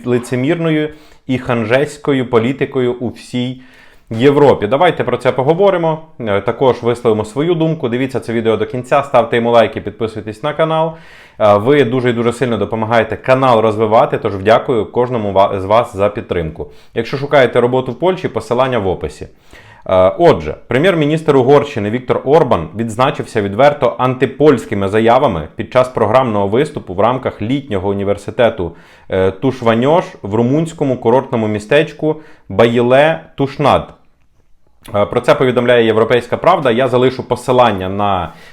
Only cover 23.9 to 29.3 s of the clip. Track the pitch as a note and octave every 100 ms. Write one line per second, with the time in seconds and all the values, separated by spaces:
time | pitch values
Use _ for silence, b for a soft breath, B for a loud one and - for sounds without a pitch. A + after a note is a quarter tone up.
23.9 | - B2+ B2+ B2+ - D3+ B2 - G2+ G2
24.9 | G#2+ A2+ B2 C#3+ E2+ D#2 - - B2+ B2+
25.9 | - G#2+ B2 B2+ G#2 G2+ A2 D#3 - -
26.9 | F2+ G#2+ C3 A#2+ - G#2+ C#3+ - G2 G2
27.9 | G2 G2+ G2 - - A#2 - E2+ E2+ B
28.9 | B - F#2+ F#2+